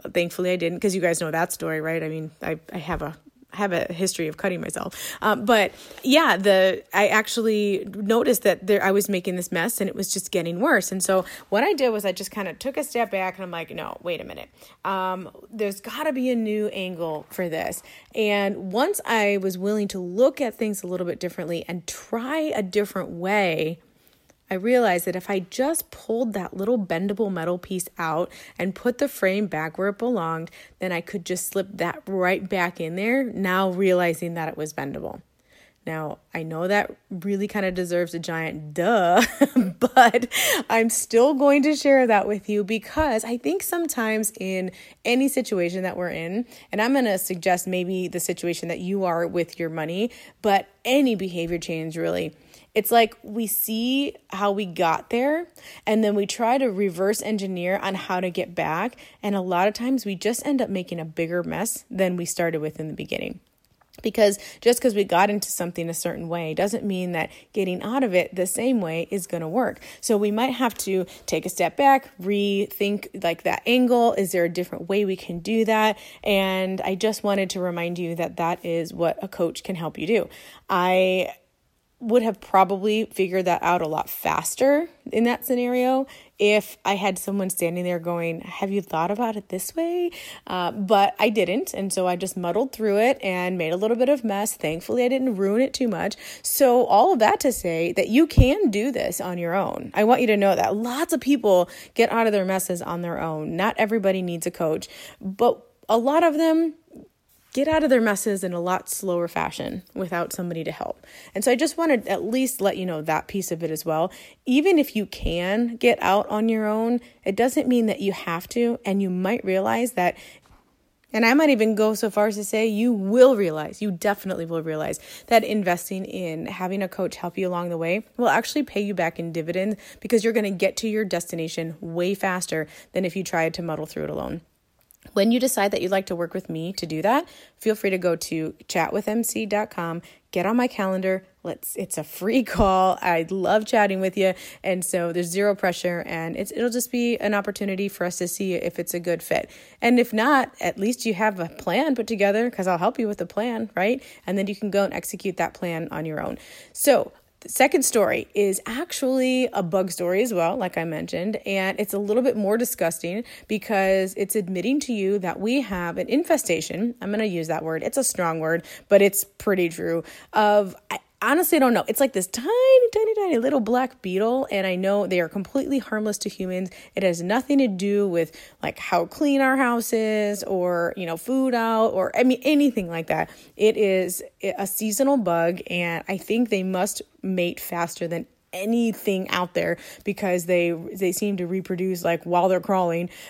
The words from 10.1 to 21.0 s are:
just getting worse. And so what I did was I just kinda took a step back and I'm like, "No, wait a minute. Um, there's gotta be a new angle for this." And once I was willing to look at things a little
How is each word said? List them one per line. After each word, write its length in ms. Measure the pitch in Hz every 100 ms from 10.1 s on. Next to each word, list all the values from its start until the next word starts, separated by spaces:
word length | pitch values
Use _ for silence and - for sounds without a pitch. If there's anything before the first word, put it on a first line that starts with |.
just 180 | 190 -
getting 300 | 185 165 175
worse. 320 | 226 233 -
And 100 | 190
so 220 | 180 190 180 - -
what 160 | 202
I 80 | 285
did 180 | 330 254
was 140 | 220
I 80 | 196
just 180 | 180 -
kinda 240 | 214 190
took 220 | - 262 262
a 80 |
step 260 | 285 240 226
back 260 | 196 185 185
and 80 |
I'm 60 | 180
like, 240 | 170 160
"No, 240 | 165 85 50
wait 180 | 175 165
a 40 |
minute. 240 | - 73 - _ - _
Um, 460 | 185 190 185 185 180 - -
there's 300 | 220 202 196
gotta 320 | - 240 311
be 180 | 262 254
a 60 | 240
new 320 | 220 214 208
angle 580 | 196 185 175 165 151 -
for 180 | - 180
this." 340 | 160 - - - - -
And 580 | - 214 202 196 202 190
once 280 | 196 302 403
I 340 | - 226 202 202
was 160 | 190 180
willing 300 | 196 214 202
to 100 | 196
look 420 | 180 185 262 269
at 140 | 254
things 280 | 214 220 202
a 40 | 180
little 200 | 180